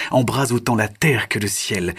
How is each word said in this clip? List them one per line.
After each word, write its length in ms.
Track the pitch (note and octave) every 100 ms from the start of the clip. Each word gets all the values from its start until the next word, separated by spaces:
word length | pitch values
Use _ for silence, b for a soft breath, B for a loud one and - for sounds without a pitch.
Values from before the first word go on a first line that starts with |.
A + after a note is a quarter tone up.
| B
embrasent 400 | C3 A#2 A#2+ C3+
autant 240 | A#2+ A#2+
la 140 | A2+ G#2
terre 400 | - D#3+ A#2+ -
que 100 | A2
le 80 | G2+
ciel. 480 | - - G2+ F2